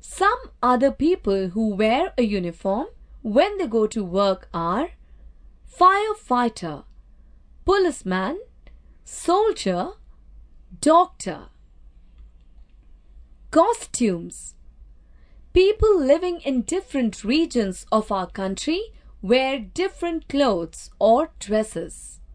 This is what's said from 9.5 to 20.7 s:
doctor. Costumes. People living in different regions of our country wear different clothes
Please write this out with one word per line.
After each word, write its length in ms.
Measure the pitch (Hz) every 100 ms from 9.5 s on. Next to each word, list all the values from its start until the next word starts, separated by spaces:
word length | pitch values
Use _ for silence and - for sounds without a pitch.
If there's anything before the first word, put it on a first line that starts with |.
| - 202 175 254 415 - - - - - - - 180
doctor. 680 | 285 330 359 - - 156 - _ - - - - - - - - - - - - - - _ - - - -
Costumes. 1040 | 311 381 466 - - 233 175 175 - - - - - - - - - - - -
People 440 | - 381 427 440 392
living 440 | 262 311 359 339
in 220 | - 262
different 600 | 214 359 - 277 233 -
regions 640 | 196 320 330 247 202 180 -
of 180 | 214 214
our 160 | 196 175
country 540 | - 294 190 - 339 453 - - -
wear 360 | 185 247 262 269
different 680 | 196 - 381 - 339 330 -
clothes 640 | 277 277 185 165